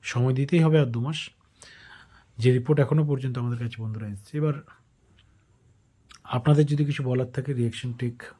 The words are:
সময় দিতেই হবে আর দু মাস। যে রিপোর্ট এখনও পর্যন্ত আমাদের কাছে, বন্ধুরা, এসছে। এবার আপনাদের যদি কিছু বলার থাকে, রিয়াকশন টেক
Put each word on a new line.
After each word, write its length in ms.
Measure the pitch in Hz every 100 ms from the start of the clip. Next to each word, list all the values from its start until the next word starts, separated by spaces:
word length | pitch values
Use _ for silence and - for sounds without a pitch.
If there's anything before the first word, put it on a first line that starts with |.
সময় 300 | - 123 127
দিতেই 280 | 131 139 175
হবে 200 | 160 156
আর 60 | 135
দু 140 | 117
মাস। 300 | 127 156 - _ _ _ - - - - - _ _ -
যে 140 | 120
রিপোর্ট 280 | 127 123 147
এখনও 240 | 135 151
পর্যন্ত 340 | 151 139 131 127
আমাদের 200 | 120 120
কাছে, 240 | 120 110
বন্ধুরা, 260 | 113 110 110
এসছে। 300 | 101 - 151
এবার 160 | 151 147 - - _ _ _ _ _ _ _ _ _ _ _ _ _ -
আপনাদের 420 | - 123 135 147 147
যদি 180 | 147
কিছু 180 | 147 143
বলার 280 | 127 127 123
থাকে, 220 | - 131
রিয়াকশন 400 | 127 117 - 123
টেক 300 | 120 123 120 - -